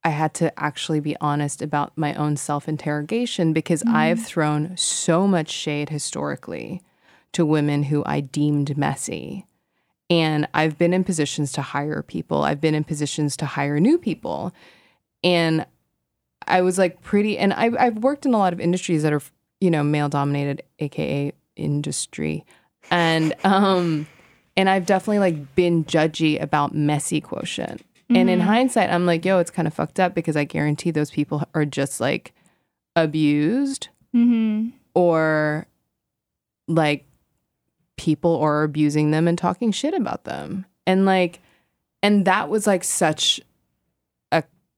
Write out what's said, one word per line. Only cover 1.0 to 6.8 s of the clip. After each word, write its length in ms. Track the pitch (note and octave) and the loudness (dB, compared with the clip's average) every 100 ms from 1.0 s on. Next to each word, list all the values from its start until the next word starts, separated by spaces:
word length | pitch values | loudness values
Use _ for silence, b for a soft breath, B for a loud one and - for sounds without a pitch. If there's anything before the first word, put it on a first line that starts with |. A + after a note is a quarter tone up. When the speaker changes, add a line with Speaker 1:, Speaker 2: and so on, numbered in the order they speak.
| D3 - | -2 -4
Speaker 1:
honest 400 | D3+ D3 C#3+ - | -4 -2 -4 -6
about 300 | D3+ D3 - - | -6 -4 -4 -4
my 180 | D3 C#3+ | -6 -2
own 200 | D3+ D3 | -4 -4
self-interrogation 1160 | - C#3+ - D#3 - D3 D3 A3+ B3 - E3 | -4 -6 -4 -6 -4 -4 -4 -4 -4 0 0
because 300 | D#3+ - E3 | 0 0 0
Speaker 2:
Mm-hmm. 120 | A#3 D#3 | 2 2
Speaker 1:
I've 280 | D#3+ E3 A3+ | 2 0 -4
thrown 500 | - D3+ D3+ D3+ F#3 | -2 0 0 -4 -4
so 520 | - - - E3 G3 | -4 -4 0 2 4
much 220 | F#3 D3+ | 2 -2
shade 400 | - - D3 D3 | -6 -6 -4 -4
historically 920 | D3+ - D3 D3 C#3+ - E2 A1 F3+ | -6 -8 -6 -6 -8 -10 -12 -10 -12